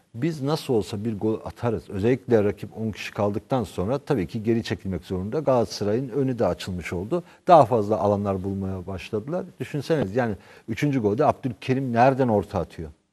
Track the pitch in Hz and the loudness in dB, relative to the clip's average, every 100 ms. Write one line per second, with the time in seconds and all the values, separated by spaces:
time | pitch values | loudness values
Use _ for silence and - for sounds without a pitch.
0 | _ 117 160 156 135 156 - 117 98 101 | _ -6 -4 -2 -2 -2 0 0 0 -4
1 | 113 101 110 107 - - 120 101 - 98 | -6 -2 -2 -2 -6 -6 -2 -2 -4 -2
2 | 110 131 - 113 104 95 110 104 110 - | 2 2 4 4 4 0 -8 -8 -8 -6
3 | - - 104 104 - 131 98 - 92 139 | -8 -2 -2 -2 -4 -4 -2 -4 -4 -4
4 | - 131 87 117 107 117 - 104 98 90 | -2 -2 -2 -2 0 0 0 -6 -4 -6
5 | - 92 98 151 139 123 107 - 101 113 | -6 -6 -4 -2 2 2 0 -2 -2 -2
6 | 139 117 131 117 98 87 - 90 - 87 | -2 -2 -2 0 0 0 -6 -8 -6 -6
7 | 104 175 170 - - 170 113 117 101 107 | -4 -4 -6 -8 6 8 8 4 2 2
8 | 101 101 101 95 95 98 95 92 85 95 | 2 2 0 -2 -2 -4 -4 -6 -8 -10
9 | - 107 135 180 190 - 131 147 - 160 | -6 -6 -4 -8 -8 -10 -8 -6 -2 0
10 | 101 113 120 95 - - - 113 147 135 | 0 0 -2 -4 -10 -20 -10 -2 0 2
11 | 104 107 143 - 135 110 - 131 135 117 | 2 4 2 2 -4 -6 -2 -2 0 4
12 | 131 131 127 104 - 98 80 - 78 - | 6 6 4 2 2 -4 -6 -8 -14 -14
13 | _ | _